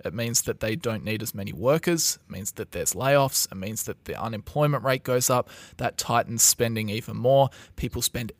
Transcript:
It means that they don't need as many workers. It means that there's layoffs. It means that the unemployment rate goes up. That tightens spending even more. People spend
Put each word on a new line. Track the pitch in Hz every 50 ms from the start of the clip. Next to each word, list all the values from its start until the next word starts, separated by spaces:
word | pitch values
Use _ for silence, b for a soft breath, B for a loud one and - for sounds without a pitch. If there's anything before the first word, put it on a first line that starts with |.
| -
It | - -
means | 113 117 117 117 -
that | - 123 110 -
they | - 110 113
don't | - - 120 110 104
need | - 107 110 107 110
as | 107 -
many | 104 98 104 95
workers. | - 104 127 147 165 - 175 175 160 - - - - _
It | -
means | - 92 98 -
that | - - 104 - -
there's | 87 80 -
layoffs. | - 92 123 135 143 143 139 131 - - - -
It | -
means | 95 95 107 110 - -
that | - 95 - -
the | - 71 55
unemployment | 92 113 113 101 - - - 151 151 147 147 123 101
rate | 135 131 131 -
goes | - 127 127 123 -
up. | 127 123 117 B B B B B B
That | B 123 113 -
tightens | - - - 120 117 - - 117 113 -
spending | - - - 117 117 113 110 107 104
even | 101 113 - - 110
more. | 110 113 127 139 135 135 127 B B B B B
People | - - 120 - 123
spend | - - - 120 120 104 -